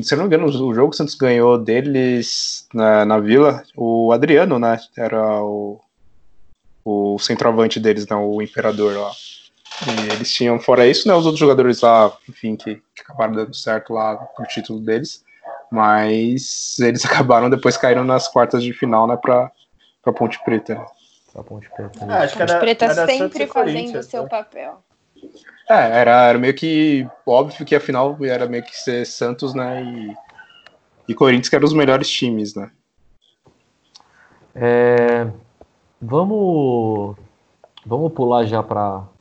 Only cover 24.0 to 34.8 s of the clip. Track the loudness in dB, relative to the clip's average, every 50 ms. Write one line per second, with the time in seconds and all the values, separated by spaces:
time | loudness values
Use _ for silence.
24 | -10 -10 -10 -10 -8 -8 -8 -8 -10 _ -14 -16 -16 -16 -16 -20 _ _ _ _
25 | _ _ _ _ -20 -20 -20 -20 _ -20 -20 _ _ 2 4 4 4 4 4 4
26 | 6 6 6 8 8 6 4 4 2 0 0 0 -2 -2 0 0 2 2 0 0
27 | -2 -6 -12 -8 -2 2 2 2 2 0 -4 -12 -4 0 0 0 0 0 -2 0
28 | 0 -2 -2 -4 -4 -4 -2 -2 -4 -4 -6 -8 -10 -12 -16 -10 -6 -4 -4 -4
29 | -4 -6 -8 -6 -6 -6 -6 -6 -8 -8 -6 -6 -6 -6 -8 -8 -10 -12 -12 -12
30 | -14 -14 -16 -18 -20 _ _ -20 -20 _ _ _ -20 -20 _ _ _ _ _ _
31 | _ -6 0 2 4 4 4 2 2 0 0 2 2 2 2 2 4 4 2 2
32 | 0 -2 -4 -4 -4 -2 -2 -4 -6 -8 -10 -12 -14 -16 _ _ _ _ _ _
33 | _ _ _ _ _ _ _ _ _ _ _ _ _ _ _ _ _ _ -20 -20
34 | _ _ _ _ _ _ _ _ _ _ -8 -2 0 2 2 4